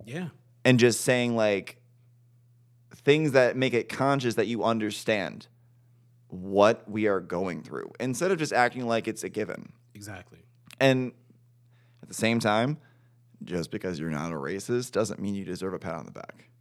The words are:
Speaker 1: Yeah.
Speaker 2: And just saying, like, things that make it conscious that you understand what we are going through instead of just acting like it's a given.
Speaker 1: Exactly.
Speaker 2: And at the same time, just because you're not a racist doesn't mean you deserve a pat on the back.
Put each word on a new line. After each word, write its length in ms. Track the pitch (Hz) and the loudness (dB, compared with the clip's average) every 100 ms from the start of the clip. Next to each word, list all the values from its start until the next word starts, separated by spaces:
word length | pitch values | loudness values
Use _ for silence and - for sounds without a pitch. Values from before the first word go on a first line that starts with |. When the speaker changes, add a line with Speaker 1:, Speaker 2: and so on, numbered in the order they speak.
Speaker 1:
Yeah. 240 | 113 147 180 - _ _ | -14 -12 -12 -14 _ _
Speaker 2:
And 140 | 131 127 | 4 6
just 220 | 120 107 | 6 4
saying, 340 | - 123 120 117 | 2 2 2 0
like, 420 | 107 98 - - _ _ _ _ _ _ _ _ _ _ _ | 2 0 -4 -16 _ _ _ _ _ _ _ _ _ _ _
things 380 | - - 151 156 | 0 4 4 6
that 240 | 131 123 123 | 6 6 4
make 180 | 131 | 0
it 140 | 120 - | 0 -2
conscious 460 | - 139 139 120 110 | 0 0 2 0 0
that 100 | 104 | 0
you 160 | 117 | 0
understand 840 | 107 113 107 104 - 107 82 - - _ _ _ _ _ _ _ _ | 0 0 -2 -4 -2 -2 -2 -8 -18 _ _ _ _ _ _ _ _
what 600 | 90 95 98 104 113 - | -12 0 6 6 4 -4
we 180 | 107 107 | -2 0
are 140 | 95 | 0
going 420 | 85 87 95 80 | -2 -4 -4 -6
through 300 | - 67 50 - | -10 -12 -10 -6
instead 300 | 127 123 175 | -4 -2 0
of 80 | 180 | 0
just 140 | 151 | 0
acting 340 | 101 120 123 120 | 2 2 2 -2
like 200 | 113 107 | 0 -2
it's 140 | 104 | -6
a 40 | 92 | -6
given. 440 | 104 101 - - _ _ | -6 -6 -8 -14 _ _
Speaker 1:
Exactly. 440 | 101 101 95 87 85 _ _ - - | -18 -16 -16 -18 -20 _ _ -14 0
Speaker 2:
And 320 | 135 131 127 - _ _ _ _ _ _ _ _ | 2 2 -2 -10 _ _ _ _ _ _ _ _
at 60 | - | -16
the 60 | |
same 260 | - 110 117 | -2 2 2
time, 380 | 113 107 123 151 - _ _ _ _ - | 4 4 2 -2 -12 _ _ _ _ -18
just 280 | - 87 80 | -8 -6 -6
because 280 | 107 95 80 | -6 -6 -6
you're 120 | 80 | -6
not 220 | 76 82 | -6 -6
a 40 | 78 | -6
racist 560 | 69 98 - 120 123 | -6 -6 -4 -4 -2
doesn't 280 | 95 107 - | -2 -2 -4
mean 140 | 98 | -8
you 100 | 98 | -8
deserve 300 | 90 90 92 | -8 -8 -8
a 40 | 90 | -8
pat 160 | 90 | -8
on 120 | 82 55 | -10 -12
the 60 | |
back. 360 | - 50 - - _ | -16 -18 -20 -20 _